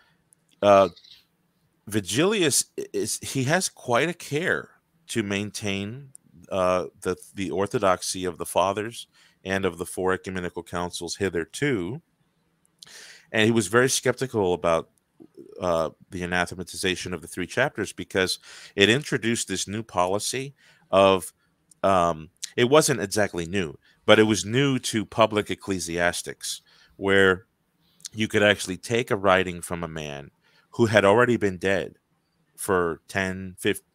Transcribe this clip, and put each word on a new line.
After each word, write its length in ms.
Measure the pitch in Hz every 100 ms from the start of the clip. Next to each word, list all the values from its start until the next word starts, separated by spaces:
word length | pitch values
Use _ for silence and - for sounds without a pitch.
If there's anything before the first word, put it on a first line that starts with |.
| _ _ _ _ _ _
uh, 260 | 101 98 92 - - - _ _ _ _ _ _ -
Vigilius 760 | 107 90 107 185 220 160 - - -
i-, 60 | -
is, 260 | 101 104 -
he 220 | 98 135
has 240 | 127 175 -
quite 400 | - - 120 160
a 60 |
care 560 | 165 - 143 170 78 57 _ _ _ -
to 140 | 117
maintain, 880 | 101 101 104 - 107 98 101 127 135 - _ 82 85
uh, 360 | 95 92 92 82 -
the, 160 | 92 87 -
the 160 | 98 90
orthodoxy 720 | 80 101 127 98 90 - 95
of 140 | 90 78
the 80 | 85
fathers 600 | 92 92 101 107 117 - _ _ _
and 200 | 95 95
of 140 | 95 85
the 80 | 87
four 260 | - 92
ecumenical 500 | 92 - 92 87 -
councils 540 | - 90 87 - 85 -
hitherto. 840 | 98 85 80 - 147 120 110 147 - _ _ _ _ _ _ _ - - - - _
And 120 | 110
he 60 | 110
was 160 | 117 95
very 220 | 117 131
skeptical 680 | - 127 120 131 113 92
about, 360 | 87 85 82 - _ _ _ - - - -
uh, 300 | 90 82 76 - _
the 120 | 90
anathematization 920 | 87 90 87 90 87 87 95 90 92
of 80 | 87
the 60 | 78
three 180 | - 87
chapters 460 | - 143 - 98
because 460 | - 92 98 92 - - - - -
it 120 | 101
introduced 600 | 123 151 127 110 117 -
this 180 | 92 -
new 160 | 104
policy 720 | 110 90 90 101 - 127 135 - _ _ _
of, 420 | 98 98 95 - - _ _ _ _
um, 480 | 95 92 85 78 80 _ - -
it 120 | 123
wasn't 300 | 151 156 117
exactly 460 | 98 107 101 87 82
new, 300 | 98 80 - _ _
but 140 | - 107
it 60 |
was 200 | 110 101
new 340 | 95 120 143 127
to 260 | - 113
public 460 | 92 - 107 104 98
ecclesiastics, 1120 | 92 - 95 82 85 87 85 73 - - - _ _ _ -
where 500 | 98 98 95 92 - _ _ _ _ _ -
you 160 | 107 110
could 140 | 107
actually 340 | 104 98 - 90
take 340 | - 117 127
a 60 | 101
writing 440 | 98 92 90 87
from 220 | - 87
a 60 | 82
man 420 | 80 76 71 71 _ _ _ _
who 160 | - 113
had 180 | 107
already 320 | 98 107 123 113
been 220 | 101 90
dead 380 | 95 95 57 - _ _ _ _ _ -
for 440 | - 92 87 78 -
ten, 460 | 98 95 92 92 90
fifty, 260 | 107 95 -